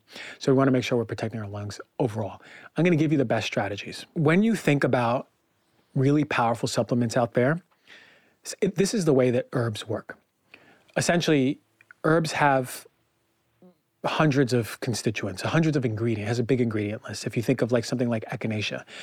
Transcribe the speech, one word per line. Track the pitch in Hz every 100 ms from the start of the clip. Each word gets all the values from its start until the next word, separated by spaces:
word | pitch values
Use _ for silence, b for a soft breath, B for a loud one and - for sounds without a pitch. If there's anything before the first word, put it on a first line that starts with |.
| _ B B B
So | -
we | 135
wanna | 135
make | 131
sure | 113 123
we're | 110
protecting | 110 113 113
our | 101
lungs | 104 104 - - -
overall. | 127 107 98 - B B B -
I'm |
gonna | 170 160
give | 156
you | 151
the | 117
best | 117 -
strategies. | - 101 101 - - -
When | - 151 170
you | 220 208
think | - 143
about | 139 127 117 127 - _ _ _ _ _ _ -
really | 131 147 147
powerful | - 120 117 123
supplements | - 110 120 120 127
out | 117
there, | - 123 165 - _ b b b b b b
s-, | - -
it, | 190 -
this | 196
is | 226 156
the |
way | 131 127
that | 120 -
herbs | 131 113 104 -
work. | 107 - - _ _ _ b b b b -
Essentially, | - 175 156 151 131 147 _ _ _ _
herbs | 160 165 156
have | - 147 135 123 - - _ _ _ _ _ _ _ 185 _ _ _
hundreds | - - 156 135 131
of | 120 107 -
constituents, | - 113 - 107 101 92
hundreds | 110 156 160 147
of | 123
ingredients, | 110 117 107 104
has | 117
a |
big | 117 127
ingredient | 117 107 104 107
list. | - 104 -
If | 123
you |
think | 113 127
of, | 113
like, | 120 -
something | 123 123
like | 113 -
echinacea, | 123 110 107 101 - - B